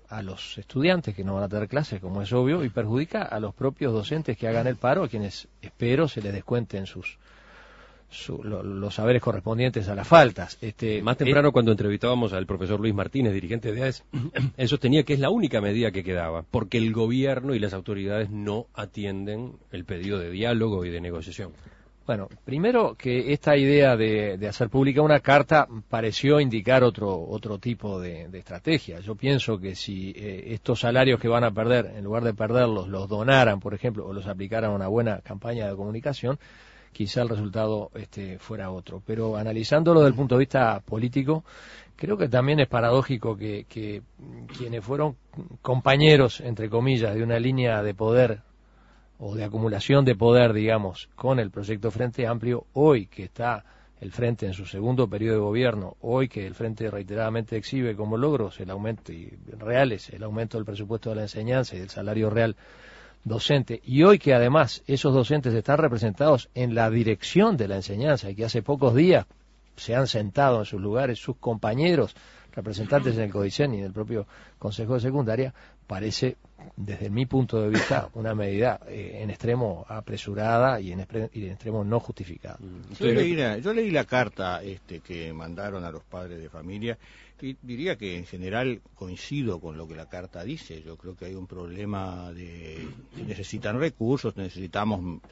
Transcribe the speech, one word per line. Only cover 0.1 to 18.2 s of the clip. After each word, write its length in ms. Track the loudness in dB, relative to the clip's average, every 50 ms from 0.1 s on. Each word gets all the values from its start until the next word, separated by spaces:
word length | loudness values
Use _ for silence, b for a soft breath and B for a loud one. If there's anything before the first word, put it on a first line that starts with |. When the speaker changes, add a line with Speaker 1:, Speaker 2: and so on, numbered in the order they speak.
| -12 -12
Speaker 1:
los 360 | -12 -12 -12 -14 -14 -14 -14 -14
estudiantes 560 | -12 -8 -4 0 2 2 2 2 0 -4 -6
que 120 | -6 -4
no 100 | -4 -2
van 80 | -2 -2
a 60 | -2
tener 180 | -2 -4 -4 -2
clases, 320 | -2 -4 -4 -4 -6 -8
como 220 | -8 -6 -6 -6
es 100 | -4 -2
obvio, 320 | 0 2 2 2 2 0 -2
y 60 | -2
perjudica 540 | -4 -4 -2 -2 0 -2 -2 -2 -4 -6 -4
a 160 | -4 -6 -6
los 140 | -6 -6 -6
propios 400 | -4 -4 -4 -2 -2 -2 0 0
docentes 440 | 0 -2 -2 -4 -4 -4 -4 -4 -4
que 100 | -2 -2
hagan 180 | 0 0 0
el 120 | 0 -2 0
paro, 260 | 2 2 2 2 0
a 60 | -2
quienes 380 | -4 -4 -6 -6 -8 -10 -16 -18 _ _
espero 460 | -20 -16 -8 -4 0 2 2 2 2 0
se 140 | -2 -4
les 100 | -6 -6
descuenten 540 | -6 -6 -6 -4 -4 -4 -4 -4 -8 -10 -10
sus, 320 | -10 -12 -12 -12 -12 -14 -14 B B B B B B B B B B B B B B B B B B
su, 320 | -18 -16 -12 -10 -10 -10
lo, 220 | -8 -8 -8 -8 -8
los 320 | -8 -8 -6 -6 -6 -4
saberes 260 | 0 2 4 4 4
correspondientes 680 | 2 0 -2 -2 -2 -4 -2 0 0 0 0 -2 -4 -4
a 60 | -4
las 120 | -4 2 8
faltas. 500 | 10 10 10 10 6 -2 -10 -10 -10 -10
Este, 400 | -10 -10 -8 -4 -2 -2 -2 0
Speaker 2:
Más 160 | 0 0 0 0
Speaker 1:
eh, 80 | 2
Speaker 2:
temprano, 260 | 2 4 6 6 6
cuando 200 | 6 4 6 4
entrevistábamos 600 | 4 4 2 0 0 0 0 0 2 2 0 0
al 140 | -2 -2 -4
profesor 340 | -4 -4 -4 -2 -2 -2 0
Luis 160 | 0 0 0
Martínez, 380 | 0 -2 -4 -2 0 0 0 0
dirigente 400 | -2 -4 -6 -6 -6 -6 -6 -4
de 100 | -2 -2
aes, 220 | -4 -4 -6 -10 _ -8 -8 -6 -6
<clears throat> 240 | -4 -4 -4 -4 -2
él 120 | 0 0 0
sostenía 340 | 0 2 2 4 4 4 4
que 100 | 2 2
es 60 | 0
la 100 | 2 2
única 300 | 2 2 0 2 2 0
medida 320 | 0 2 0 2 0 0
que 140 | -2 -2 -4
quedaba, 400 | -2 -2 -2 -2 -2 -4 -6 -6 -4
porque 280 | -4 -4 -2 0 0 0
el 160 | 2 2 0
gobierno 600 | 0 0 0 0 0 0 0 0 -2 -2 -2 -2
y 60 | -2
las 140 | -2 -2 -4
autoridades 560 | -6 -6 -6 -6 -4 -4 -4 -2 -2